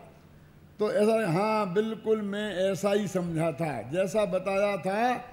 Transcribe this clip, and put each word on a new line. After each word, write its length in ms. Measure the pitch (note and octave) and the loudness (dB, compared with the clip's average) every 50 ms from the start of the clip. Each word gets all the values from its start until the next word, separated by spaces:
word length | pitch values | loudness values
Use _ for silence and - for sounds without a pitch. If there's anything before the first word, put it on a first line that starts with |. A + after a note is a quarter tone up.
| - - - - - - - - - - - - - - - - | -14 -20 -20 -20 -20 -20 -20 -20 -20 -20 -20 -20 -20 -12 -4 -2
तो 140 | G#3 G#3 | 0 2
ऐसा, 400 | - F#3+ G#3 A3 A3 A3 A3 F#3+ | 2 4 4 4 4 2 2 2
"हाँ, 420 | D3+ F3+ G#3 A3 A3 G#3+ G#3 F#3 E3+ | 2 2 2 2 2 2 0 0 0
बिल्कुल 480 | G#3 A3 A3 A3+ - - A3 A3 A3 | 0 0 0 -2 -4 0 0 0 0
मैं 320 | G#3 G3 G3 G#3 G#3+ G#3+ F3 | 0 -4 -4 -4 -4 -4 -2
ऐसा 360 | F3 F#3+ G3 G3 - G3 G3+ | 0 0 0 0 0 0 2
ही 180 | G3+ G#3 G#3 F3 | 2 2 0 0
समझा 440 | - F#3 F3 E3+ E3 D#3 E3 E3 | -2 -2 -2 -2 -2 0 0 0
था, 380 | D#3 - E3 D#3 C3+ A#2 G#2 A#2+ | 0 -2 -4 -4 -4 -6 -6 -4
जैसा 340 | D3 F3+ G3 F#3 F#3+ G#3+ G#3 | -2 -2 0 0 2 0 0
बताया 520 | F#3 F3+ F#3 F#3 G3 G3 G3 G#3 G3+ G3+ | 2 0 -2 -2 0 0 0 2 0 0
था, 400 | F#3 C#3 F#3 G3 G#3+ A#3 B3+ A#3+ - - - | -2 -2 -2 0 0 0 0 0 -2 -6 -14